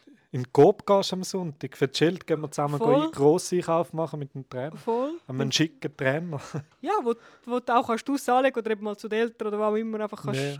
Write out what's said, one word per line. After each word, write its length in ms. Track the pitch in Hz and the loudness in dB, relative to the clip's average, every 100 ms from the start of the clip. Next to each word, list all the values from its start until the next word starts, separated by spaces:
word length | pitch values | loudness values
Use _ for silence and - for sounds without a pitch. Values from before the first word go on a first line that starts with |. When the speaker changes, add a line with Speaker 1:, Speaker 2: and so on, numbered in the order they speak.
| - - _ | -20 -20 _
Speaker 1:
In 200 | 131 123 | -6 0
Coop 320 | - 156 - - | 6 6 6 2
gehst 260 | 202 - | 2 2
am 120 | 185 | -4
Sonntag, 520 | 185 190 175 147 139 - | -6 -6 -6 -8 -10 -4
für 140 | 135 | -2
Chillt 360 | - 156 180 - | 2 0 0 -4
gehen 120 | 156 | -4
wir 100 | 151 | -4
zusammen 260 | - 147 143 | -4 -2 0
Speaker 2:
Voll. 280 | 226 269 320 | 2 4 2
Speaker 1:
go-, 40 | |
Grosseinkauf 800 | 311 143 175 - 180 170 165 170 | 4 4 4 2 -2 0 0 0
machen 260 | 160 160 151 | -4 -6 -6
mit 140 | 139 139 | -10 -12
dem 120 | 127 | -10
Trainer. 280 | 127 139 160 | -8 -8 -8
Speaker 2:
Voll. 360 | 233 233 277 339 - | -4 -2 -2 -8 -8
Speaker 1:
Haben 100 | 131 | -4
wir 40 | |
einen 100 | 139 | -2
schicken 460 | - 160 - 147 - | 0 0 -2 -10 -2
Trainer. 420 | 135 147 175 143 | -2 -2 -4 -10
<laughs> 420 | - 156 - _ | -10 -12 -12 _
Speaker 2:
Ja, 120 | 294 415 | -4 -2
wo, 120 | 240 233 - _ - | -2 -4 -8 _ -6
wo 140 | 247 | -4
du 160 | - 240 | 2 2
auch 120 | 247 | 2
kannst 200 | 220 - | -2 -2
aussagen 460 | 277 - 247 269 254 | -2 2 4 4 0
oder 140 | 214 | -4
eben 120 | 214 | -4
mal 120 | 214 202 | -4 -8
zu 120 | 220 | -4
den 100 | 214 | -2
Eltern 260 | 233 226 214 | -2 -2 -4
oder 80 | 208 | 0
wo 40 | |
auch 120 | 214 214 | 0 0
immer, 240 | 226 214 | -2 -4
einfach 220 | 214 208 | -6 -6
kannst, 160 | 143 131 | -4 -2
Speaker 1:
Ja. 180 | 143 | -2